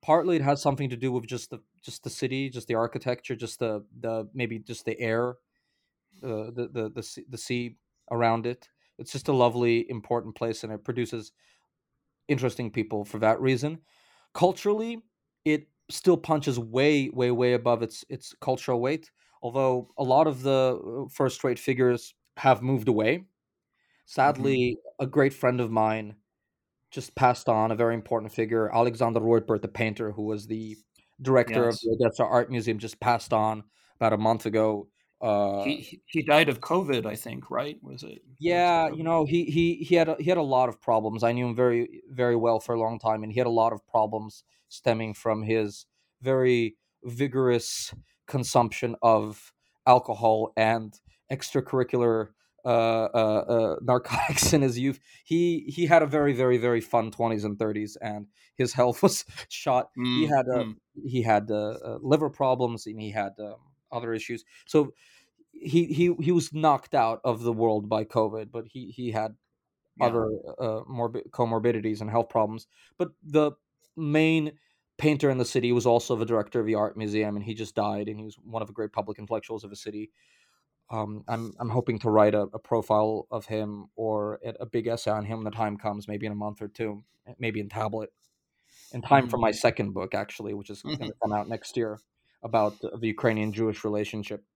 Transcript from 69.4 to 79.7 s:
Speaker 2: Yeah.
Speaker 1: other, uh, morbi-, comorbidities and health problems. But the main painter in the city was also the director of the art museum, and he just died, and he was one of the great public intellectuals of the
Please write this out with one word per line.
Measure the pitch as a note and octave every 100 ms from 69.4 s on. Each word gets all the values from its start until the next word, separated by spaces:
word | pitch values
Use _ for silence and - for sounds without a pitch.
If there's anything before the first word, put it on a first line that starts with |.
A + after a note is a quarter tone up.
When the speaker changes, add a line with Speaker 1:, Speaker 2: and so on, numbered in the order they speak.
| _ _ _ _ _ -
Speaker 2:
Yeah. | B2+
Speaker 1:
other, | A#2 A2 G#2+ - -
uh, | A#2+ A2 -
morbi-, | B2 A#2 A#2 -
comorbidities | - A#2+ A2+ A#2 A2+ A2 G#2+
and | G#2+
health | A2+ A2+
problems. | A#2 G#2+ A2 - _ _ _
But | F3+ _
the | D#3 D3 D3+ - _ _ _
main | - D#3 D3+ D#3+ D#3+ D3+ D3 _ _ _ -
painter | D3+ D3 D3
in | B2+
the |
city | A#2+ C3 A#2+
was | A#2+
also | A#2 A#2 - A#2+
the |
director | A2 A2+ G2+ A#2+
of | A2
the | G#2+
art | G#2 -
museum, | G#2+ G#2+ G#2+ G#2
and |
he | G#2
just | G#2+ A2
died, | - G#2 G#2 G#2
and | G#2+
he |
was | G#2+ -
one | A2 A2+
of | G#2+
the |
great | G#2+ G#2
public | A2+ G2+ G#2+
intellectuals | G#2 A2+ - A2
of |
the | G2+